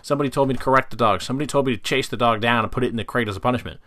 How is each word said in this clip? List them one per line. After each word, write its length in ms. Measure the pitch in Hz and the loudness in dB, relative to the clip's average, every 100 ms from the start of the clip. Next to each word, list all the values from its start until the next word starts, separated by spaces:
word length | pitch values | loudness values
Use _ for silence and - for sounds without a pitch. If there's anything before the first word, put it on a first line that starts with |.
Somebody 280 | - 143 139 | -4 0 0
told 180 | 147 135 | 2 0
me 80 | 127 | 0
to 40 | |
correct 300 | - 131 123 | 4 2 2
the 80 | 113 | 0
dog. 240 | 117 95 | 2 2
Somebody 260 | - 131 147 | -2 -4 0
told 200 | 143 135 | 0 0
me 80 | 107 | -2
to 60 | |
chase 260 | - 135 - | 0 -2 -2
the 100 | 110 | 0
dog 240 | 120 110 | 2 2
down 220 | 117 120 | 2 2
and 80 | 107 | 0
put 120 | - | 0
it 60 | 120 | -2
in 60 | 113 | -2
the 80 | |
crate 240 | 104 123 110 | -4 -2 -2
as 100 | 98 | -2
a 40 | |
punishment." 380 | 123 123 90 73 | 0 -2 -6 -14